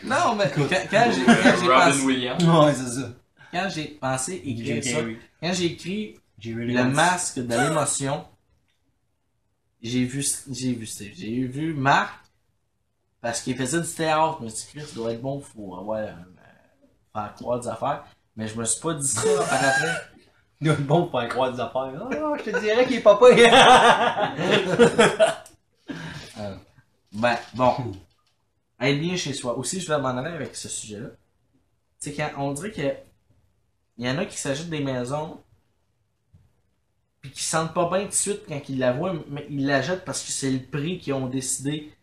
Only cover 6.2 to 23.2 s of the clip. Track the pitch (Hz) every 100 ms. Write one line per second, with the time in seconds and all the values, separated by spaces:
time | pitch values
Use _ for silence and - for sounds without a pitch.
6.2 | _ _ 113 113 117 123 127 143 175 175
7.2 | - - 123 120 143 160 135 - 139 151
8.2 | - _ _ _ _ _ _ _ _ _
9.2 | _ _ _ _ _ _ 113 127 123 135
10.2 | 139 - - 123 127 113 110 - 101 85
11.2 | 101 120 127 135 160 147 135 165 208 -
12.2 | _ _ _ _ _ _ _ _ _ _
13.2 | 117 117 - 127 127 165 165 - 160 156
14.2 | 160 - 113 107 - 143 147 117 113 117
15.2 | 131 139 139 110 98 90 104 110 107 85
16.2 | 90 90 - _ _ _ _ _ _ 107
17.2 | 104 - 123 123 117 110 127 151 - _
18.2 | _ - 110 113 113 - 165 156 135 -
19.2 | 147 143 135 143 139 139 160 - - -
20.2 | _ _ _ _ 147 143 139 147 - 127
21.2 | 117 120 131 123 117 127 135 143 240 294
22.2 | 302 294 226 233 214 220 247 233 220 202